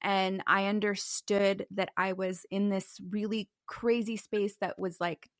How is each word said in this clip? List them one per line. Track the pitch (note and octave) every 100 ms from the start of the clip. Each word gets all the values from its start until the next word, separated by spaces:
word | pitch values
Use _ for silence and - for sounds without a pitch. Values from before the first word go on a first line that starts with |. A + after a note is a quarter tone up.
And | - G3 F#3+ F#3+ -
I | G3 G3
understood | G#3 G#3 G3 - - - G3+ G3 G3 -
that | G3 F#3 -
I | F#3+
was | F#3 F#3+ F3+ -
in | G3 G3+
this | F#3+ - - F#3
really | G#3 G#3 A3 - _ -
crazy | - A#3+ A#3+ A3 A3
space | - G#3+ G3+ -
that | F3+ -
was, | F#3 E3+
like, | F3 - -